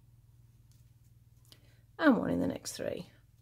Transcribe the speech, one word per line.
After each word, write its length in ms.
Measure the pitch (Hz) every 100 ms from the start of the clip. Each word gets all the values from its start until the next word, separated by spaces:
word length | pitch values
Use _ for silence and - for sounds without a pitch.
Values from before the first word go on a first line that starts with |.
| - - - - - - - - - - - - - - - - - - - -
and 200 | 320 214
one 120 | -
in 100 | -
the 60 | 175
next 260 | - -
three. 340 | - - - - - - -